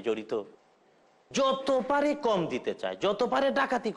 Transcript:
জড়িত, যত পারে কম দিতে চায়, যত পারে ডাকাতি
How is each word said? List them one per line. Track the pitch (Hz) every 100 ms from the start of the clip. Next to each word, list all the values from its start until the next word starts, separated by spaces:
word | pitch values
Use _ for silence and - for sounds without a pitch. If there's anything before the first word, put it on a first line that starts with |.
| 101
জড়িত, | 110 107 117 101 - _ _ _ _ _ _ -
যত | - 269 269 269 262 233
পারে | 285 294 294 240
কম | 202 156
দিতে | 123 - 98
চায়, | 95 95 190
যত | 208 240
পারে | 262 269 247
ডাকাতি | 262 254 226